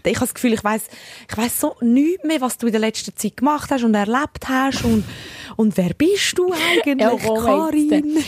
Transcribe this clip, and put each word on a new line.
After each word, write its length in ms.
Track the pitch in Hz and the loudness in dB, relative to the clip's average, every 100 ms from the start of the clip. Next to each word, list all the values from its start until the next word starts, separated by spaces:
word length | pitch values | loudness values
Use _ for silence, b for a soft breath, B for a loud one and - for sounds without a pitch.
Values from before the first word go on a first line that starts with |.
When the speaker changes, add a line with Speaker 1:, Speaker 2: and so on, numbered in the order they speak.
Speaker 1:
Ich 120 | - 220 | -2 0
habe 100 | 254 | -2
das 80 | |
Gefühl, 200 | - 254 | 0 0
ich 100 | 220 | 2
weiss, 240 | 208 220 - B B B B | 0 -2 -4 B B B B
ich 80 | - | -4
weiss 220 | 233 - | -4 -2
so 140 | 294 - | -4 0
nichts 420 | 240 247 294 381 311 | 2 4 4 0 0
mehr, 160 | 311 | -2
was 160 | 254 - | -2 -2
du 80 | 233 | -2
in 60 | |
der 80 | 220 | 0
letzten 340 | 220 220 - - | 0 -4 -8 -6
Zeit 220 | 208 - | -6 -2
gemacht 340 | 269 294 - | 0 0 0
hast 120 | 277 233 | 0 2
und 80 | 208 | 2
erlebt 520 | 202 247 302 - - | 2 0 -2 -6 -4
hast 340 | 262 269 262 | 0 0 0
und, 220 | 240 220 190 B B B B B | 0 0 -2 B B B B B
und 220 | 220 190 | 0 2
wer 160 | 175 | 0
bist 440 | - 311 403 - - | 2 2 2 0 0
du 140 | 359 | 0
eigentlich, 480 | 339 330 349 - 269 | 0 0 2 2 2
Speaker 2:
<laughs> 0 | |
Ja, 100 | 311 | 2
komm 240 | 240 214 220 | 2 0 0
jetzt. 100 | 226 | 2
Speaker 1:
Karin? 720 | 294 320 302 302 302 294 311 | 2 2 2 2 2 2 0